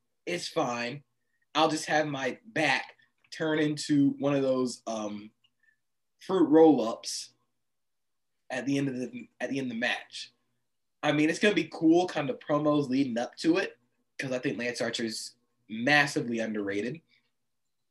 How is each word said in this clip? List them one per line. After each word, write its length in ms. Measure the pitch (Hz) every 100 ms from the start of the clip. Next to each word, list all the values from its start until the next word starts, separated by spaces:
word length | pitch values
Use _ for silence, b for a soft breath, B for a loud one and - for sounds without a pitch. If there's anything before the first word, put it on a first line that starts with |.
| _ _ -
It's 220 | 175 -
fine. 560 | 165 131 120 120 143 _ _ _ _ _
I'll 160 | 147 160
just 140 | 151
have 240 | - 156 151
my 300 | 139 131 -
back 520 | 110 151 147 127 - - _ _ -
turn 300 | - 160 156
into 560 | 151 147 - 147 139 135
one 160 | 139
of 80 | 143
those, 400 | 131 127 127 - -
um, 420 | 110 107 104 107 _ _ _ _ _ _ _ _ _
fruit 300 | - 190 139
roll-ups 800 | 156 160 131 110 - - - - _ _ _ _ _ _ _ _ _ _ _ -
at 160 | 127 120
the 100 | 139
end 100 | 139
of 80 | 127
the, 320 | 120 120 - -
at 80 | 127
the 80 | 135
end 80 | 131
of 60 |
the 40 | 113
match." 540 | 120 98 - - - _ _ _ _ _ _ -
I 80 | 151
mean, 180 | 147 156
it's 80 | 170
gonna 160 | 208
be 160 | 175 165
cool, 360 | - 160 170 180
kind 220 | 160 127
of 100 | 120
promos 480 | - 147 151 147 127
leading 280 | 131 135 117
up 200 | 123 -
to 220 | 165 180
it, 200 | 196 - _ _ _ -
'cause 140 | 135
I 80 | 127
think 180 | 143 101
Lance 220 | 120 120
Archer's 560 | 117 117 113 110 - _ _ _ -
massively 720 | 110 127 147 147 160 120 117
underrated. 600 | 110 107 98 101 113 165 _ _ _ _ _ _ _ _ _